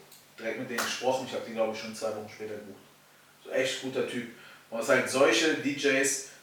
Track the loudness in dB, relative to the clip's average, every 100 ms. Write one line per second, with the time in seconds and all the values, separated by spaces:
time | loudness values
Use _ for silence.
0 | -20 -20 -20 -10 -6 -6 -4 -4 -2 0
1 | 0 0 -2 -6 -4 -2 0 -2 -8 -6
2 | -4 -4 -8 -10 -8 -8 -12 -16 -20 -20
3 | -20 -20 -20 -20 -4 0 0 -2 -4 -2
4 | -2 -4 -8 -12 -20 -20 -8 -2 4 4
5 | 4 6 6 6 4 2 0 2 4 4
6 | 2 0 -6 -16